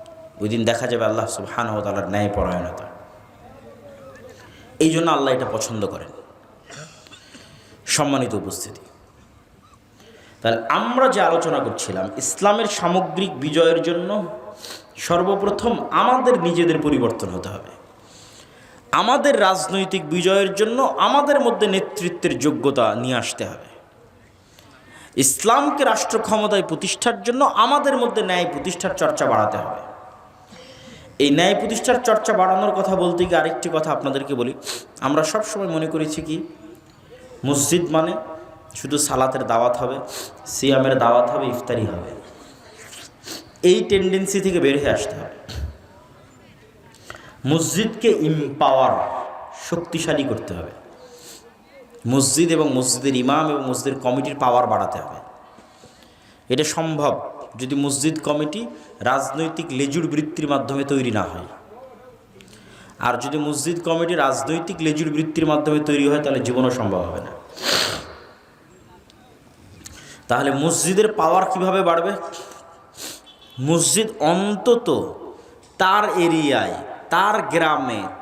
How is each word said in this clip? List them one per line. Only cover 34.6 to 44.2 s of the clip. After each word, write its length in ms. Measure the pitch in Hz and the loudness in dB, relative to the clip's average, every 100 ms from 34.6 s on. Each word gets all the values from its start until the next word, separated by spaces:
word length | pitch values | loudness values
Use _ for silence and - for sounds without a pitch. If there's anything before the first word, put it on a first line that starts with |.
| - - - - | -10 -12 -14 -6
আমরা 240 | 131 156 | 0 2
সব 200 | 156 214 | 2 -2
সময় 240 | 214 202 190 | -4 -4 -4
মনে 180 | 160 156 | -2 -2
করেছি 360 | 160 151 - | -2 -4 -4
কি, 200 | 151 165 - - - - - - - - - - 127 | -6 -6 -8 -14 -20 -20 -20 -20 -20 -20 -20 -8 -2
মসজিদ 440 | 135 - 175 170 | 0 2 2 2
মানে 220 | 160 165 - - 160 - - - | 2 0 -2 -8 -14 -16 -20 -18
শুধু 240 | - 139 147 | -14 -4 -2
সালাতের 480 | - 131 131 131 120 | 0 2 0 0 0
দাওয়াত 300 | 117 120 120 | 2 2 2
হবে, 220 | 127 135 - - - - - | -2 -6 -8 -12 -14 -16 -12
সিয়ামের 520 | - 135 135 131 123 | -2 2 4 4 4
দাওয়াত 320 | 117 120 120 | 4 4 4
হবে, 160 | 123 127 | 0 -2
ইফতারি 400 | - - 120 104 | -4 -4 -2 -2
হবে। 240 | 87 85 - - - - - - - - - - - - - - - | -4 -10 -14 -18 -20 -20 -20 -20 -20 -20 -20 -20 -20 -16 -16 -16 2
এই 220 | 180 214 | 4 6
টেন্ডেন্সি 560 | - 196 185 190 | 4 2 2 0